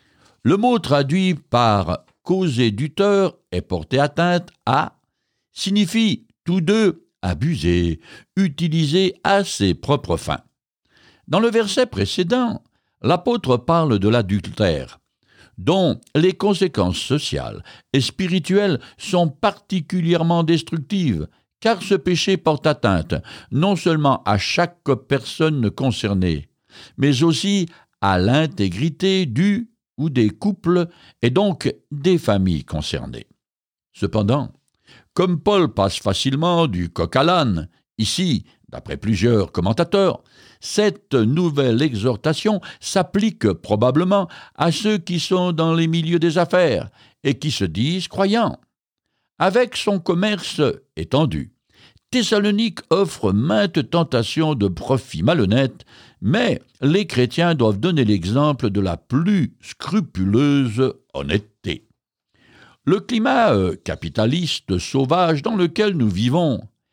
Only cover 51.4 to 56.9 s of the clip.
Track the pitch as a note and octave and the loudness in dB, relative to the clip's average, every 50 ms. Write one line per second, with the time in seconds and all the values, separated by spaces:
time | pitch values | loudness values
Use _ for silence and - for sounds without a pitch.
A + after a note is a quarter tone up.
51.4 | C2 - _ _ _ _ _ _ - - _ _ _ - - B3+ A3 - A3+ G#3 | -6 -8 _ _ _ _ _ _ -20 -20 _ _ _ -4 -2 -2 0 2 2 2
52.4 | G3+ G#3 G3+ G#3 A#3 G#3+ E3+ - - - D#3+ F#3 G3+ D#3+ - - - G3 - G2+ | 2 2 2 0 0 -2 -4 -6 -4 0 0 2 0 0 -2 -2 0 0 2 2
53.4 | A#2+ D#3+ G#3 G#3+ G3+ F#3 - E3 C3 - - E3+ E3 - - A#2+ A2+ - - D#3 | 2 2 2 0 0 0 0 -2 -2 0 0 0 0 2 0 -2 -2 -2 -2 -2
54.4 | D#3+ D#3 D3+ A#2+ G2+ G2 F2+ D#2+ - - C3+ B2+ - - - D#2 E2+ A#2+ F3 D#3+ | 0 0 0 0 0 -2 -2 -2 -2 -2 -2 -2 -2 -6 -8 -2 0 2 2 2
55.4 | G#2+ F#2 G#2 B2+ C3+ B2+ - - - _ - - - - _ - - G2+ D#3+ A3+ | 2 2 2 2 2 0 -2 -8 -20 _ -20 -20 -20 -20 _ -6 -2 0 0 2
56.4 | B3 A3+ - - - _ _ - C3+ C#3 | 0 0 -2 -4 -6 _ _ -2 0 2